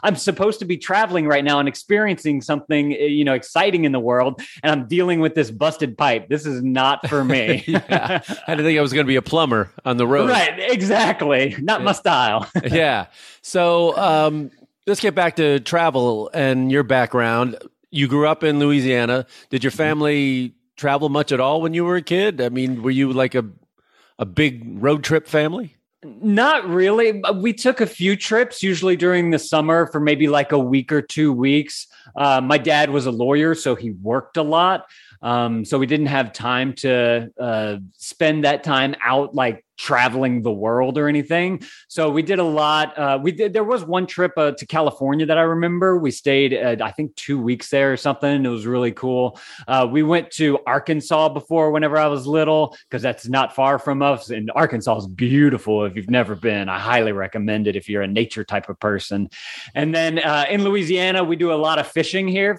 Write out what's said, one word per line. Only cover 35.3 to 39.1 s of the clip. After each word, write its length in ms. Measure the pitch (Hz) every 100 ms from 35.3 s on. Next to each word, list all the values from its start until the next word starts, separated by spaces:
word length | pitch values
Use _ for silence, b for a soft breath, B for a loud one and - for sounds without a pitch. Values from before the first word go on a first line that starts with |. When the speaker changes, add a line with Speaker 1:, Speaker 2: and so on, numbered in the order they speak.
| 120 120 113 110
Speaker 1:
so 140 | 139
we 80 | 131
didn't 200 | 151 147
have 260 | 139 117
time 400 | - 117 123 131
to, 580 | 123 131 123 120 117 113 -
uh, 380 | 120 110 107 104 95 -
spend 460 | - - 160 156
that 200 | 143 143
time 320 | 160 135 139 -
out, 300 | 117